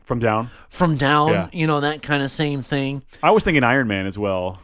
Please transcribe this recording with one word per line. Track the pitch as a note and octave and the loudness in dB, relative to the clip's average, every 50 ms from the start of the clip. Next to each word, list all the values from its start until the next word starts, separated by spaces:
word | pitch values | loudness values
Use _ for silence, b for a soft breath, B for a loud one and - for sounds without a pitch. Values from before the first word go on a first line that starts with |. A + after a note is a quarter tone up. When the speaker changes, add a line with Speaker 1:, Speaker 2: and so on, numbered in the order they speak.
| - | -8
Speaker 1:
From | - B2+ A#2+ | -6 -4 0
down? | A#2 A2 G#2+ A2 A#2+ B2 B B B B | 0 0 0 0 -4 -6 B B B B
Speaker 2:
from | - - F#3 E3 D3+ | -4 0 0 0 2
down, | C3 C#3+ C3+ D3+ D3+ D3 D#3+ | 2 2 2 4 4 4 2
Speaker 1:
Yeah. | - - - - | 2 0 -2 -4
Speaker 2:
you | - F3 D#3 | -4 -2 -2
know, | D#3 D3+ C#3+ | 0 0 0
that | C#3+ D3 D#3 C#3+ | 0 -2 -4 -4
kind | - C#3+ D3 C#3 | -4 -4 -2 -2
of | C#3 C3 | -2 -2
same | - - D3+ D3 C#3+ C3+ | -2 -2 -2 -2 -2 -4
thing. | A#2+ - D3+ C#3 C3+ C3+ C#3 C#3 - B B B | -6 -4 -4 -2 -2 -4 -6 -8 -12 B B B
Speaker 1:
I | B E3+ | B 4
was | G#3+ G#3+ - | 4 4 4
thinking | G3+ D#3+ C#3+ B2 | 2 2 4 4
Iron | A#2 C3 C#3 B2+ G#2+ | 4 4 2 2 0
Man | G2 F#2+ F#2+ | -2 -2 -4
as | G2 F#2+ G#2 | -4 -4 -4
well. | G#2 G2 F#2+ F#2 F2+ F#2 F#2 - | -2 -2 -2 -2 -4 -6 -8 -10